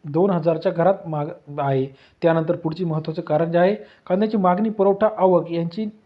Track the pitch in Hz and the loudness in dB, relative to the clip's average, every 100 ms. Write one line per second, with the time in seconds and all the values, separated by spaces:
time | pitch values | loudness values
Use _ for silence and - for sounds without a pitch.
0 | 147 147 196 175 160 160 190 170 165 196 | -4 0 0 2 0 0 -2 0 0 0
1 | 165 156 147 - - 143 139 135 135 - | -4 -6 -6 -10 -14 -6 -2 0 -2 -8
2 | _ _ 170 165 160 175 165 160 175 156 | _ _ 0 2 0 -2 -4 -4 -4 -4
3 | 160 160 160 151 165 170 180 214 - _ | -6 -8 -2 0 2 2 2 0 -8 _
4 | - 185 214 220 180 180 220 208 196 196 | -4 -2 0 2 2 2 0 2 2 4
5 | 214 214 185 175 160 165 170 190 214 - | 0 2 4 4 2 -4 -4 -6 -8 -10